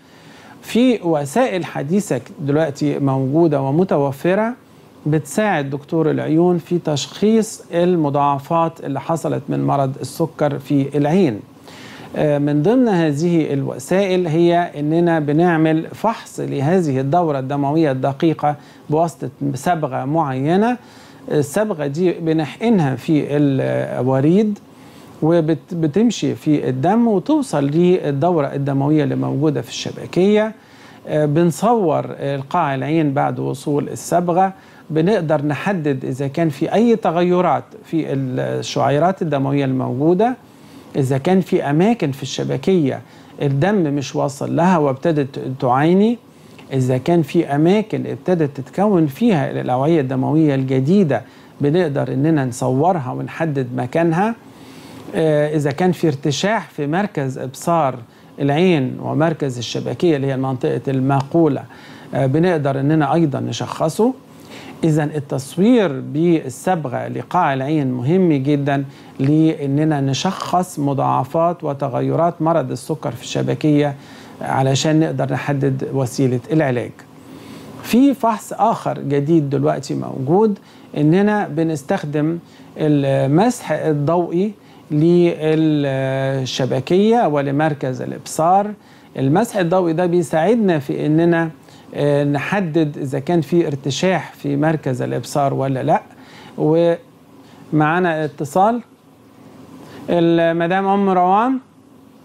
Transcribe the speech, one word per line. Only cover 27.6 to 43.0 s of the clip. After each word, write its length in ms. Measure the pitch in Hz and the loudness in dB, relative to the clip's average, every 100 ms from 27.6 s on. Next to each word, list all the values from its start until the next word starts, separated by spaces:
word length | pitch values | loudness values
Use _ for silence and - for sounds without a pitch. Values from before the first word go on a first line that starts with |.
للدورة 840 | 143 160 175 180 147 139 170 170 139 | 0 2 4 4 0 0 2 2 0
الدموية 560 | 143 139 139 139 156 | -2 -2 0 2 2
اللي 120 | 135 131 | 2 -2
موجودة 460 | 131 135 156 135 | -2 0 0 -2
في 80 | 117 | -6
الشبكية. 840 | - - - - 175 196 214 220 - - - - - - | -10 -10 -10 -4 2 4 4 0 -6 -20 -20 -20 -18 -4
آه، 180 | 151 151 | 0 2
بنصور 800 | 151 170 - 214 240 165 135 127 | 2 2 2 2 2 2 0 -2
القاع 640 | 127 139 139 135 180 147 135 | -6 -6 -6 -4 -2 0 -2
العين 380 | 135 160 147 | 0 0 2
بعد 260 | 139 143 127 | 0 -2 -2
وصول 500 | 135 135 156 143 - | -6 -4 -2 -2 -2
الصبغة، 640 | - - 175 175 170 190 - - - - | -8 -2 0 2 2 0 -2 -18 -20 -6
بنقدر 560 | 156 170 214 156 151 147 | 0 2 0 0 0 -2
نحدد 600 | 135 196 185 147 131 131 | -2 -2 -2 -2 -2 -4
إذا 220 | 127 139 | -6 -4
كان 220 | 165 165 | -2 -2
في 240 | 139 165 | -2 -2
أي 220 | 185 233 220 | 2 2 2
تغيرات 680 | 185 165 180 180 175 127 - - - | 0 0 2 2 2 0 -4 -18 -6
في 280 | 165 139 | -4 -2
الشعيرات 1080 | 135 131 131 131 127 123 139 127 143 175 190 | -4 -4 -4 -4 -4 -4 0 2 2 2 0
الدموية 440 | 165 143 139 143 131 | -2 -2 0 0 0
الموجودة، 720 | 131 123 123 156 180 240 254 - - - - - 160 | -2 -2 0 2 2 2 -2 -12 -20 -20 -20 -8 -2
إذا 220 | 127 135 | 0 0
كان 240 | 139 190 | 2 2
في 220 | - 175 135 | 2 -2 0
أماكن 420 | 151 208 233 151 | 2 2 2 -2
في 120 | 131 | -4
الشبكية 800 | 135 - 135 139 190 185 135 117 | -8 -6 -4 -2 0 2 2 -2